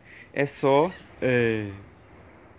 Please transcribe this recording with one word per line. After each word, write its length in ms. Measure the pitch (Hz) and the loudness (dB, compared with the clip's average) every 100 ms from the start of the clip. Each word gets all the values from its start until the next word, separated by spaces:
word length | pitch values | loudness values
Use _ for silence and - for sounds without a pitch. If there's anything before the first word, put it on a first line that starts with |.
| - - - | -20 -20 -8
é 120 | - | -4
só, 480 | 143 - 139 139 175 - - - | -4 0 2 4 2 -4 -18 -4
é, 500 | 127 123 117 110 101 98 101 - - - - - - | 0 2 2 -2 -6 -12 -20 -20 -20 -20 -20 -20 -20